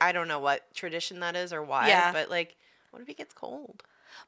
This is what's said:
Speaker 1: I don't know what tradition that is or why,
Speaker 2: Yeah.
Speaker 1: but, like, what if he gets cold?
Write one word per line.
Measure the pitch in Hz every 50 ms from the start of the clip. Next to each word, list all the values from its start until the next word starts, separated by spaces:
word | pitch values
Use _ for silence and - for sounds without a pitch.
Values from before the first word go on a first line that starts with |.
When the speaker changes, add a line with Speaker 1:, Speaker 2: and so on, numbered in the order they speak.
Speaker 1:
I | 165 180 175
don't | 175 170 170
know | 151 143
what | 139 139 139 - - _ -
tradition | - - 175 160 170 - - 185 180
that | 175 175 170
is | 180 180 175 170
or | 156 151
why, | 139 135 135 123 -
Speaker 2:
Yeah. | 196 180 175 175 180
Speaker 1:
but, | 156 151 -
like, | 180 170 170 170 - _ _ _ _ _ _ _
what | - -
if | 247 277
he | 294
gets | - 302 - -
cold? | - - - 247 294 294 - - - - _ _ _ _ - - - -